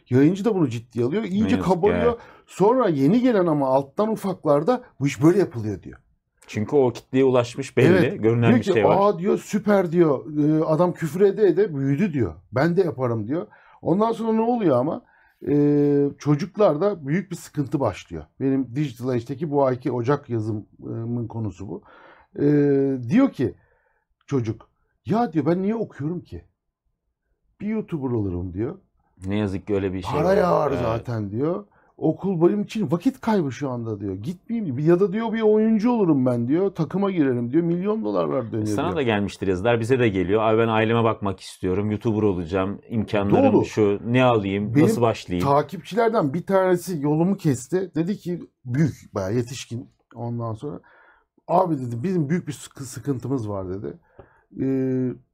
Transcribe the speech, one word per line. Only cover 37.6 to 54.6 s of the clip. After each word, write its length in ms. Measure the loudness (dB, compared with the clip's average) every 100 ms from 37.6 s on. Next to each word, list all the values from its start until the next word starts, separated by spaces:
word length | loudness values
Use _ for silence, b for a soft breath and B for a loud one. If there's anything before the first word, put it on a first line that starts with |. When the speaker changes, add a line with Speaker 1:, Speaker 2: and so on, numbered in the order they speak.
Speaker 1:
Milyon 400 | 0 0 -2 -2
dolarlar 480 | -2 -2 0 -2 -2
dönüyor 160 | -4 -2 -2
Speaker 2:
Sana 100 | -2
Speaker 1:
diyor. 80 | -2
Speaker 2:
da 40 |
gelmiştir 460 | 0 0 0 -2 -2
yazılar, 320 | 0 2 2
bize 200 | 2 2
de 100 | 2
geliyor. 320 | 2 2 2
"Abi 160 | 2 2
ben 100 | 2
aileme 360 | 2 2 2
bakmak 360 | 2 0 -4 -6
istiyorum, 520 | -10 -6 -2 -2 -2
YouTuber 300 | -2 -2 0
olacağım, 580 | 2 0 -2 -2 -4 -6 -6
imkanlarım 640 | -4 -2 -2 2 4 4
Speaker 1:
Dolu. 120 | 4 0
Speaker 2:
şu, 340 | 2 2 2 0
ne 180 | 2
alayım, 520 | 4 2 0 -4 -2 2
Speaker 1:
Benim 100 | 2
Speaker 2:
nasıl 160 | 2
başlayayım?" 460 | 0 -2 -4 -2 0
Speaker 1:
takipçilerden 880 | 0 -2 -8 -8 0 0 2 0
bir 120 | -2 0
tanesi 540 | 2 2 0 -2 -4
yolumu 360 | 0 0 0 0
kesti. 540 | 0 -2 -2 -4 -4 -4
Dedi 220 | -4 -4
ki, 220 | -6 -10 -10 _ -6
"Büyük, 280 | -2 0 -2 -10 -6
bayağı 180 | -4
yetişkin." 560 | -2 -4 -8 -12 -12 -14 _ _ -12
Ondan 380 | -10 -8 -8
sonra. 260 | -8 -10 -12 -16 b b b b _ -2
"Abi," 300 | 0 0 -2
dedi, 260 | -4 -6
"bizim 260 | -4 -2 -2
büyük 180 | -2 -4
bir 60 |
sıkı-, 300 | -12 -14 -16
sıkıntımız 640 | -16 -10 -6 -6 -4 -4 -4
var," 200 | -6 -6
dedi. 280 | -8 -10 -14 b b b b b -6